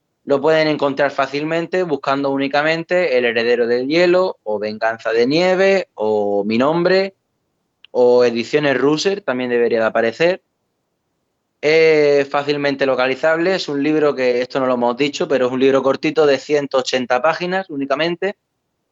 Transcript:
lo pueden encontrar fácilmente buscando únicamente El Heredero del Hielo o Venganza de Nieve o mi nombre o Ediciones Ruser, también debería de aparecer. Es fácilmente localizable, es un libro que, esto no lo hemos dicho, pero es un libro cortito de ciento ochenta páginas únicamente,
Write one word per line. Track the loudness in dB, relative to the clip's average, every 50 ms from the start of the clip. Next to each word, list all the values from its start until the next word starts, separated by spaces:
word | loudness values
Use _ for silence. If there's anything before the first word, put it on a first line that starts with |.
| _ _ _ _ _
lo | -2 -2 0
pueden | 2 2 2 2 2
encontrar | 0 0 0 -2 -2 0 0 -2 -2
fácilmente | 0 -2 -4 -4 -4 -6 -4 -4 -4 -4 -4 -4 -4 -4 -2
buscando | -2 -4 -4 -2 -2 -2 -2 -2 -2
únicamente | -2 -2 -2 -2 0 0 0 0 -2 -2 -2 -2 -2 0 0 0 0
El | 0 0
Heredero | 0 0 0 0 0 2 2 2
del | 0 0 -2 -2
Hielo | 0 0 2 4 4 4 2 0 -2 -4 _ -8
o | -6 -6 -4
Venganza | -6 -8 -6 -4 -4 -4 -4 -4 -4 -2
de | 0 2 2
Nieve | 2 2 2 2 2 2 2 2 2 2 0 -2 -6 _
o | -4 -2 -2 0 0 0 0 -2 -2 -2
mi | 0 0
nombre | 0 0 0 0 0 0 2 2 0 0 -2 -6 _ _ _ _ _ _ _ _ _ _ _ _ _ _ _
o | 0 2 4 4 6 4 4
Ediciones | 2 0 -2 -4 -2 -2 0 0 0 0
Ruser, | 2 2 0 0 0 0 -2 -2 -4
también | -4 -6 -4 -4 -4 -2
debería | 0 0 0 2 2 0
de | 0
aparecer. | 0 0 0 0 -2 0 0 0 0 0 -2 _ _ _ _ _ _ _ _ _ _ _ _ _ _ _ _ _ _ _ _ _ _ _ _
Es | -2 0 2 4 4 4 4 4 4 4 4 2 0 0
fácilmente | -2 -2 -2 -2 -2 -2 -2 -2 -2 0 0
localizable, | 0 0 0 0 -2 -2 0 0 0 0 0 0 0 -2
es | -2 -4
un | -4 -4 -2 0
libro | 0 2 2 2 2 0
que, | 0 0 0 0 0
esto | -2 -4 -4 -2
no | -2
lo | -2 0
hemos | 0 0 -2 0
dicho, | 0 -2 -2 -2 -4 -4
pero | -2 0 0 0
es | 0
un | 0 2
libro | 2 2 2 2 2
cortito | 0 -2 -2 -2 -2 0 2 2
de | 2 2
ciento | 0 0 -2 -2 -2 -2 -2 -2
ochenta | -2 -2 -2 -2 -4 -2 -2 -2 0
páginas | 0 0 -2 -2 -4 -4 -4 -4 -6 -6
únicamente, | -8 -6 -4 -4 -2 -2 -2 -2 -4 -4 -6 -6 -6 _ _ _ _ _ _ _ _ _ _ _